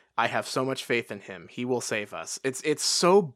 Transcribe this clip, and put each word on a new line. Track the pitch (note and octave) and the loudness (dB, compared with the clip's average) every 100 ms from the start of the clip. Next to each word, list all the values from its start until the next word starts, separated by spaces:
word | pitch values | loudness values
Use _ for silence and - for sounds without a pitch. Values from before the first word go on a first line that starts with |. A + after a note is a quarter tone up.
| _ - | _ -2
I | A2+ | 0
have | A#2 - | 0 -2
so | C#3 | -2
much | C3 C3 - | -2 -2 0
faith | A#2+ - | 0 -2
in | G2+ | -10
him. | - F#2 - | -12 -14 -12
He | - B2 | -6 0
will | B2 | 0
save | - A2 G#2 | 0 -4 -4
us." | E2+ D#2+ - | -8 -8 -6
It's, | C3 C3 | -4 -2
it's | D3+ D3 - | -2 0 0
so | - F3 G3 D3+ | 4 6 6 4